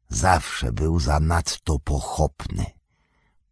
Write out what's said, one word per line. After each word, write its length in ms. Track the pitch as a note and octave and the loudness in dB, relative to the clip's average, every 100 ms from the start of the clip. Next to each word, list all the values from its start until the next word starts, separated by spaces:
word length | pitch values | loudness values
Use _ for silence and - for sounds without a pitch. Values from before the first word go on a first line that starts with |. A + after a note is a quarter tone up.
| _ | _
Zawsze 640 | - F#2 F2+ - - A#1 | -2 2 2 2 -6 -4
był 280 | A#1 D#2 E2+ | 0 0 2
zanadto 800 | B1 D2+ D#2 E2+ - - - D2 | 2 2 2 0 -2 -6 -2 -2
pochopny. 880 | - D2 - - D2+ - - - - - _ _ _ _ _ _ _ | 0 -4 -4 0 0 0 -8 -4 -6 -8 _ _ _ _ _ _ _